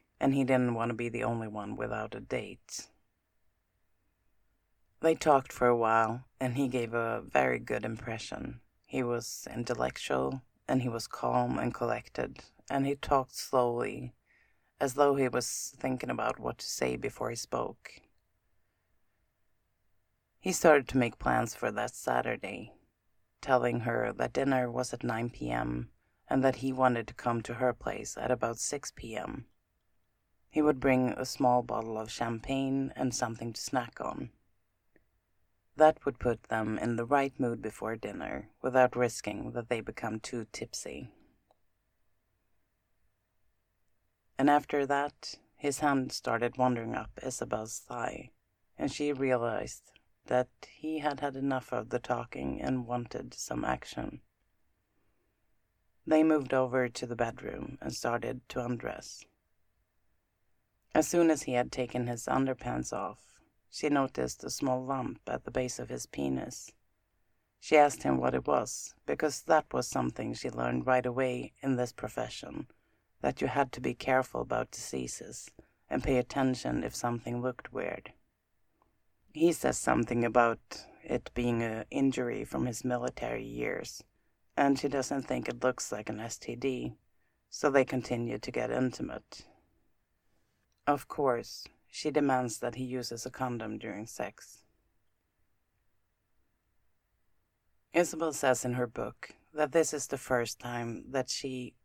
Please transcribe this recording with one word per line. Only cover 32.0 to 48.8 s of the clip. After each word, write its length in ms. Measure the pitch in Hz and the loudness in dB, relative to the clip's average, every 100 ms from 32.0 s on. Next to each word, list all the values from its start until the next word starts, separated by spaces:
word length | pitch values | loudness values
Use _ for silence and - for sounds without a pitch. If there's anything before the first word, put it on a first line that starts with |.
| 110 | -6
champagne 840 | - 117 113 113 135 135 135 135 - | -4 -4 -4 -2 -2 0 0 0 -2
and 180 | 131 | -2
something 380 | 117 117 113 117 | 0 -2 -4 -8
to 80 | 110 | -8
snack 380 | - 131 117 - | -4 -4 -4 -6
on. 300 | - - 120 - _ _ _ _ _ _ _ _ _ _ _ _ _ - | -6 -6 -10 -14 _ _ _ _ _ _ _ _ _ _ _ _ _ 6
That 280 | 156 - 143 | 8 8 0
would 120 | 123 | 0
put 260 | 123 117 | 0 0
them 340 | - 113 110 110 | -2 -2 0 0
in 180 | 113 117 | 0 0
the 80 | |
right 340 | 117 143 139 - | 2 2 2 0
mood 220 | 123 113 | -2 -2
before 360 | 107 - 110 113 | -6 -6 -6 -4
dinner, 520 | 107 95 76 - 104 _ | -6 -6 -6 -8 -10 _
without 340 | 131 127 123 123 | 2 6 6 6
risking 560 | 123 - - 98 110 | 2 0 -6 -6 -6
that 160 | 120 117 | -6 -2
they 140 | 117 | -4
become 380 | 110 - 113 107 | -4 -6 -6 -6
too 260 | - 120 110 | -6 -8 -8
tipsy. 600 | - 113 - - - 123 - _ _ _ _ _ _ _ _ _ _ _ _ _ _ _ _ _ _ _ _ _ _ _ _ _ _ _ _ _ _ _ - | -10 -10 -10 -10 -10 -12 -18 _ _ _ _ _ _ _ _ _ _ _ _ _ _ _ _ _ _ _ _ _ _ _ _ _ _ _ _ _ _ _ 2
And 100 | 139 | 6
after 380 | 147 - 147 139 | 6 4 0 2
that, 480 | 143 147 - - - _ | 0 0 -6 -14 -14 _
his 260 | _ 143 139 | _ -4 0
hand 320 | 147 139 127 | 2 2 0
started 440 | - - 113 120 123 | -4 -2 0 0 2
wandering 380 | 127 117 113 | 2 2 -2
up 160 | - 110 - | -6 -8 -8
Isabel's 560 | 131 - 117 113 110 - | -8 -6 -4 -4 -4 -10
thigh, 520 | - 123 120 - 127 _ _ _ _ | -10 -4 -4 -6 -12 _ _ _ _
and 120 | - | -6